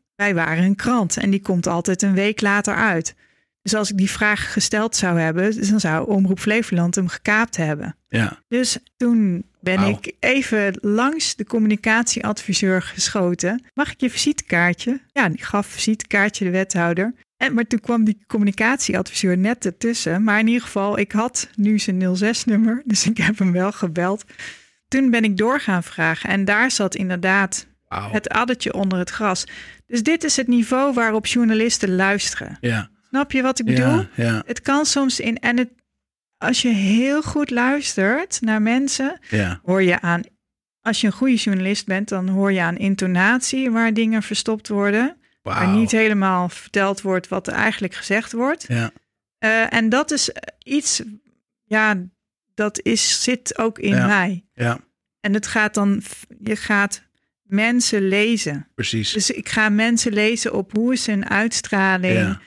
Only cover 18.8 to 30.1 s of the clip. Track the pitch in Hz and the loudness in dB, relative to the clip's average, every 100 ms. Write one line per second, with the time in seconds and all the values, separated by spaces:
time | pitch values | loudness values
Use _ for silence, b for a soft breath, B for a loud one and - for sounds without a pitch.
18.8 | - 190 - - 190 180 202 247 185 - | -2 -2 -4 -2 0 2 0 0 -4 -4
19.8 | 233 233 - 175 214 208 220 240 - 202 | -4 -2 -2 0 2 2 2 0 -2 -4
20.8 | 196 208 202 208 240 - - - 202 214 | -2 -2 -2 -2 -2 -4 -6 0 2 2
21.8 | - 185 185 180 208 233 - 214 220 240 | 0 0 0 0 0 0 0 2 2 0
22.8 | 277 196 - 226 185 214 190 175 190 - | 0 0 0 2 0 2 2 2 0 -2
23.8 | 185 165 180 208 - B B B B B | -4 -2 -2 -2 -8 B B B B B
24.8 | - 262 269 233 220 190 220 277 - 180 | -4 2 4 4 2 2 2 0 0 -2
25.8 | - - 165 160 - 196 196 208 254 - | -2 -2 -2 0 -2 0 2 2 2 0
26.8 | 196 - 185 180 185 196 190 - - _ | -2 -2 -4 -2 2 2 2 -2 -10 _
27.8 | - - - 214 - 214 240 240 - - | -12 -10 -4 -4 -2 -2 0 -2 -4 -2
28.8 | 196 185 180 - 214 185 - B B B | -2 -2 -4 -2 -2 -2 -6 B B B
29.8 | - 240 220 | -6 -2 2